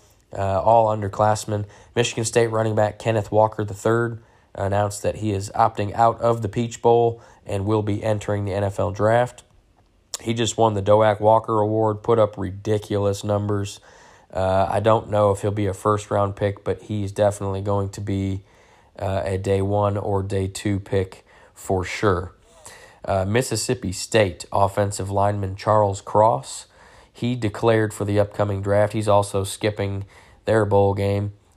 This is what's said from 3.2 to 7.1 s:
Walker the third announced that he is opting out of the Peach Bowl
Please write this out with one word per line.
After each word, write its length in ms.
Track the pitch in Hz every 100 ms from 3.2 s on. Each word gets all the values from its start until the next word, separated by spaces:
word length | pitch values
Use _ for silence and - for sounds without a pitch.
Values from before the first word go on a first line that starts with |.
| 98
Walker 320 | 107 110 -
the 100 | 104
third 480 | 101 110 117 117 113 - _ _
announced 480 | - 98 101 104 -
that 140 | - -
he 140 | 107
is 180 | 98 101 -
opting 380 | 113 - 101
out 260 | 110 117 117
of 220 | 117 117
the 80 | 104
Peach 320 | 120 117 -
Bowl 400 | 120 117 117